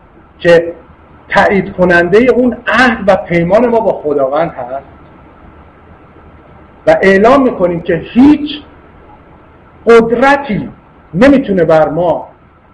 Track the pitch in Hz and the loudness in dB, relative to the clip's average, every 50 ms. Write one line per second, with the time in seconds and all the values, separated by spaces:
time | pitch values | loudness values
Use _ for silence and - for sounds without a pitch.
0 | _ - _ _ _ _ _ - - 170 170 165 170 170 - - - - - _ | _ -20 _ _ _ _ _ -6 0 2 2 2 2 0 -10 -14 -18 -20 -20 _
1 | - - - - - - - 202 190 196 208 190 170 - - - 180 180 180 175 | -20 -20 -20 -20 -12 -4 -2 0 0 0 0 -2 -4 -4 -4 -2 0 2 2 2
2 | 170 175 180 214 254 254 220 233 254 240 226 - - - 208 226 262 254 226 - | 0 2 2 2 2 2 2 0 0 -2 -2 -4 -8 -6 -2 0 0 0 -2 -2
3 | 190 196 190 - - - 170 170 170 175 190 226 254 240 226 220 208 190 151 - | 0 0 0 0 0 -4 -2 -2 -2 0 0 0 0 2 0 0 -2 -2 -4 -4
4 | - 151 143 143 135 131 135 151 165 160 - 139 123 120 131 139 - - - - | -4 -4 -4 -2 -2 -2 -2 -2 -4 -4 -6 -12 -12 -12 -12 -14 -14 -16 -20 -20
5 | - - - - - - - - - - - - - - _ _ _ - - - | -20 -20 -20 -20 -20 -20 -20 -20 -20 -20 -20 -20 -20 -20 _ _ _ -20 -20 -20
6 | - - - - - - - - - - - - - - _ _ - - 160 - | -20 -20 -20 -20 -20 -20 -20 -20 -20 -20 -20 -20 -20 -20 _ _ -2 0 0 2
7 | - 190 190 190 202 233 269 285 262 240 - - 185 175 175 165 - - 165 165 | 2 2 2 4 4 4 4 4 2 0 -2 -2 -4 -4 -4 -4 -4 -4 -6 -6
8 | - - - 220 262 294 302 - - - - - - - - - - - - - | -6 -4 0 4 4 4 4 2 0 -8 -10 -12 -16 -20 -20 -20 -20 -20 -20 -20
9 | - - - - - - - - _ _ - - _ _ _ - - 220 233 226 | -20 -20 -20 -20 -20 -20 -20 -20 _ _ -20 -20 _ _ _ -8 0 4 4 4
10 | - 226 240 226 254 277 285 277 277 - 208 160 135 - - - _ _ _ _ | 4 2 -2 0 0 0 0 0 -2 -6 -6 -8 -8 -10 -14 -20 _ _ _ _
11 | _ _ - 170 233 277 285 254 - 208 196 185 165 156 160 156 156 147 143 165 | _ _ -4 0 2 2 2 2 0 -2 -2 -2 0 0 2 0 0 0 -2 -4
12 | 175 170 151 131 - - - _ _ _ _ _ _ _ | -4 -4 -4 -6 -8 -16 -20 _ _ _ _ _ _ _